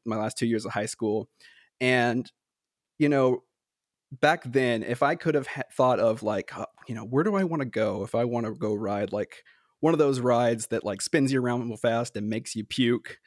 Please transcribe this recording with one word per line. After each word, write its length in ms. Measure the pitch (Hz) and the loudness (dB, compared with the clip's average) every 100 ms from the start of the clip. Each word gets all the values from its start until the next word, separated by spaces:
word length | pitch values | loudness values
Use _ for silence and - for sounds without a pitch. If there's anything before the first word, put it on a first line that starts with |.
| 117 | -6
my 100 | 107 | -4
last 220 | 110 - | -4 -2
two 80 | 117 | -2
years 180 | 110 | 0
of 80 | 98 | -2
high 140 | 104 110 | -4 -6
school. 420 | - 110 107 - _ - _ _ - | -4 -2 -2 -6 _ -20 _ _ -2
And, 500 | 127 127 120 123 - _ _ _ _ _ _ - | 2 2 2 0 -4 _ _ _ _ _ _ 0
you 100 | 147 | 2
know, 340 | 139 127 123 - _ _ _ _ _ _ | 4 4 2 -4 _ _ _ _ _ _
back 320 | 131 151 170 | 0 2 2
then, 380 | 123 135 123 113 | 0 0 2 0
if 200 | - 120 | -2 0
I 120 | 143 170 | 0 0
could 180 | 160 151 | 0 0
have 100 | 135 | -2
ha-, 140 | 139 - | -8 -6
thought 280 | - 127 113 | 2 4 4
of, 220 | 113 110 | 2 0
like, 340 | 107 101 - - | -2 -4 -4 -10
uh, 80 | - _ - | -12 _ -12
you 60 | |
know, 100 | 110 | -12
where 200 | 98 131 | -2 0
do 120 | 202 196 | 2 2
I 80 | |
wanna 220 | 180 160 127 | 0 -2 -2
go 380 | 110 107 98 | 0 0 -2
if 100 | 101 | -2
I 100 | 117 | -2
wanna 300 | 120 120 113 | 0 -2 -4
go 200 | - 107 | -4 -4
ride, 380 | 104 101 101 104 | -2 -2 -2 -2
like, 320 | 101 - - - _ _ _ | -4 -6 -10 -20 _ _ _
one 140 | 156 | 2
of 40 | 160 | 4
those 220 | 143 127 | 4 2
rides 480 | 123 120 120 117 - | 2 4 4 0 -2
that, 160 | 113 | -4
like, 180 | 104 101 | -4 -6
spins 300 | - 160 135 | -2 2 2
you 80 | 131 | 2
around 260 | 123 123 117 | 0 -2 -4
real 80 | 107 | -2
fast 400 | 120 117 120 104 | 0 0 -2 -6
and 120 | 104 | -4
makes 280 | 113 - 110 | -6 -6 -8
you 80 | |
puke, 540 | 104 - 120 120 - - | -4 0 2 0 -4 -18